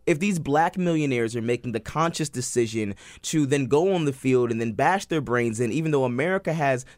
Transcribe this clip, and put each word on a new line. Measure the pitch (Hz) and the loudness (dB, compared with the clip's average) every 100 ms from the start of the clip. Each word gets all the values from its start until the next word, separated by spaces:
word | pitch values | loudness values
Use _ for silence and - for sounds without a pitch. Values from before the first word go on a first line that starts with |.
| - | -2
if | 165 | 0
these | 208 175 | 0 -2
black | 139 147 175 190 | 0 2 2 0
millionaires | 175 160 143 123 113 | 0 0 0 0 -2
are | 117 | -2
making | 117 120 127 | -2 -2 -2
the | 113 | -6
conscious | - 151 165 160 156 | -4 -2 -2 0 -6
decision | 127 - 123 113 110 104 98 - - | -4 -2 0 0 0 -4 -8 -14 -14
to | - 160 135 | -4 0 2
then | 143 123 | 0 2
go | 143 190 | 2 2
on | 180 | 2
the | 147 | 0
field | 135 131 127 120 | -2 2 2 2
and | 113 | 0
then | 117 | -2
bash | 107 147 190 - | 0 2 2 0
their | 160 | -4
brains | 127 120 117 110 | 0 0 0 -2
in, | 120 | -2
even | 127 160 | -2 0
though | 143 | 0
America | 131 123 170 190 175 | 0 0 -2 -2 -2
has | 160 139 127 - | -2 0 -2 -4